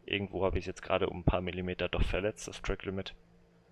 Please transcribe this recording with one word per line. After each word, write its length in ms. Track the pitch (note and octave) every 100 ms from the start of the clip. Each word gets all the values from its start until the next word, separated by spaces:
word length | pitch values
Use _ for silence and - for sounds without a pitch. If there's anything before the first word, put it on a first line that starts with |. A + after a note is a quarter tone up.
| -
irgendwo 400 | G2 G2 F#2 F#2+
habe 140 | F#2
ich 40 |
es 40 | F2+
jetzt 160 | -
gerade 260 | - F#2 F#2
um 120 | F2
ein 20 | -
paar 160 | F#2
Millimeter 480 | F2+ F2+ F#2 F2+ F2+
doch 140 | F2
verletzt, 440 | - F2 G2+ - -
das 140 | -
Track 220 | - F#2+
Limit. 320 | G2+ F#2+ - - - - - _ _